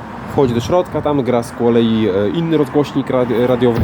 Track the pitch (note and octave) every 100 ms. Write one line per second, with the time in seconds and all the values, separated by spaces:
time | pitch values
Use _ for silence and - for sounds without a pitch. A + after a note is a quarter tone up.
0 | - - - - C3+ A#2 A#2 F3 F3+ D#3
1 | D3 D3 A#2+ A#2+ A#2 - A#2+ A#2 A#2 A2+
2 | A2 F#2 G#2 - E3 D#3 C#3 D3 C#3+ C#3+
3 | C3 B2+ B2 A2+ B2 B2+ B2 A2+